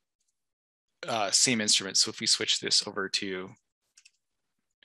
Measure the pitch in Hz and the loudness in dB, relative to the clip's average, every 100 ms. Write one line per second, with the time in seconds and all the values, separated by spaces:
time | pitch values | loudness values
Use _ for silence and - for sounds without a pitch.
0 | _ _ _ _ _ _ _ _ _ _ | _ _ _ _ _ _ _ _ _ _
1 | - 113 98 - - 117 107 - 95 - | -4 -2 2 2 4 2 2 2 2 0
2 | - - 113 - 110 - 113 - - 101 | 0 0 0 0 0 -2 0 0 0 -2
3 | 95 - 101 92 95 120 _ _ _ _ | -4 -4 -4 -6 -10 -14 _ _ _ _
4 | - _ _ _ _ _ _ _ | -20 _ _ _ _ _ _ _